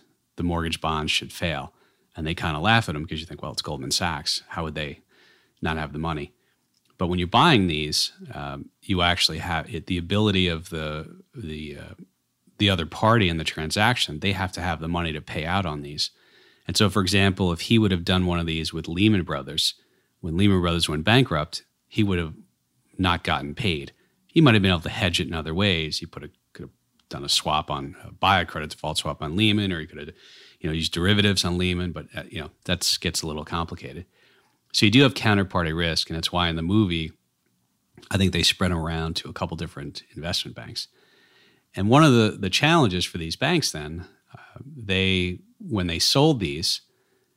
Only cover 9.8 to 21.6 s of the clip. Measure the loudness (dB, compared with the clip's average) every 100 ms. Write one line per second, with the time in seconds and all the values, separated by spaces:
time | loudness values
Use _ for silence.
9.8 | -4 -4 0 2 4 4 2 -2 -6 -8
10.8 | -6 -8 -10 -18 -20 -14 -10 -10 -12 -14
11.8 | -16 -18 -20 _ _ _ _ 0 2 2
12.8 | -2 2 4 6 4 0 -4 -4 -4 2
13.8 | 2 2 -2 -2 -2 -2 -4 -4 -4 -4
14.8 | -2 -2 -2 -6 -8 -6 -2 -2 -2 -6
15.8 | -8 -6 -8 _ _ _ _ _ -4 2
16.8 | 2 2 2 4 4 2 0 0 2 4
17.8 | 4 0 0 2 2 0 -2 -4 -4 -6
18.8 | -6 2 4 4 0 -6 -6 -4 -4 -4
19.8 | _ _ _ -10 -4 2 4 4 2 0
20.8 | -2 0 4 4 4 0 -2 -8